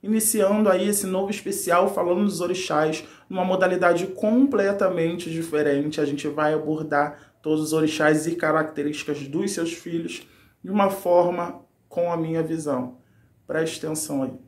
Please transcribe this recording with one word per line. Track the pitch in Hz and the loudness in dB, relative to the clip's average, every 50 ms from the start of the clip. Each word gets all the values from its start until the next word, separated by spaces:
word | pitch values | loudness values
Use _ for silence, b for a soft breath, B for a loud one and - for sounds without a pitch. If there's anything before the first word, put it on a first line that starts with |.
Iniciando | - 196 214 220 214 - - 214 202 190 202 214 214 202 | 0 2 0 2 2 2 2 4 4 4 4 4 4 4
aí | 180 180 196 | 4 4 2
esse | 208 208 202 - | 0 0 0 -2
novo | 190 185 185 190 196 | -2 -2 -2 0 -2
especial | 208 - - - 196 - - 180 170 175 190 196 - | -4 -6 -4 -6 -6 -4 0 2 4 4 4 4 2
falando | 185 180 175 180 190 208 | 0 0 2 2 2 2
dos | 202 170 160 | 0 0 0
orixás, | 175 175 185 180 - - 156 151 156 156 160 156 B B B B B B | -2 -2 -2 -4 -2 0 2 2 2 2 0 -2 B B B B B B
numa | 190 185 180 | -4 -2 0
modalidade | 185 185 180 185 180 185 180 180 175 170 170 185 | 0 2 2 2 2 2 4 4 4 4 4 0
completamente | 185 - - - 214 226 247 277 277 - 202 196 196 202 202 208 185 175 175 165 165 170 175 - 165 | -4 -6 -2 0 2 4 4 4 4 4 2 2 2 2 2 0 0 0 0 -2 -2 -2 -4 -6 -6
diferente. | 160 165 165 - 147 151 151 147 143 139 147 151 151 - | -6 -6 -6 -2 0 0 2 2 2 0 0 -2 -2 -2
A | 151 | -2
gente | 143 143 143 - | -2 -2 -4 -6
vai | 151 143 156 151 151 156 | -6 -2 0 0 0 0
abordar | 151 151 151 156 156 160 151 147 143 147 147 - - - _ _ _ | 0 -2 -2 -4 -4 -4 0 0 0 0 0 -4 -12 -20 _ _ _
todos | _ 151 156 156 156 | _ -2 0 0 0
os | 151 156 | 0 0
orixás | 160 156 156 156 - 156 151 156 151 151 | 2 2 0 0 2 4 4 4 4 0
e | 165 165 | -2 -4
características | - - 156 156 160 156 156 - 151 143 147 147 - - - 143 131 139 | -2 0 2 2 2 0 -2 -4 -6 -6 -6 -6 -6 -6 -6 -6 -6 -8
dos | 135 139 170 202 - | -6 -4 -4 -4 -2
seus | - 170 165 165 | -4 -4 -4 -6
filhos | - - - 175 165 170 165 - - - b b b b b b b b - | -6 -8 -10 -6 -6 -6 -6 -6 -10 -12 b b b b b b b b -10
de | 180 | -4
uma | 190 208 196 190 | 0 2 2 2
forma | 190 - - 180 175 175 175 175 175 170 175 165 - - - _ _ _ _ | 0 -2 0 4 4 4 4 4 2 -2 -4 -6 -8 -14 -20 _ _ _ _
com | _ - 175 175 175 | _ -4 -2 -2 0
a | 170 | 0
minha | 165 160 160 160 165 156 | -2 -2 -2 -2 -2 -2
visão. | 160 160 160 151 147 139 127 127 - - b b b b b b b b b _ | -2 -4 -4 -2 -4 -4 -4 -4 -8 -10 b b b b b b b b b _
Preste | - - 160 160 160 - - - | -6 -2 -2 -2 -2 -4 -6 -6
atenção | 156 156 151 - - 147 135 135 | -6 -6 -6 -6 -4 -4 -2 -2
aí. | 120 104 - - | -4 -6 -10 -18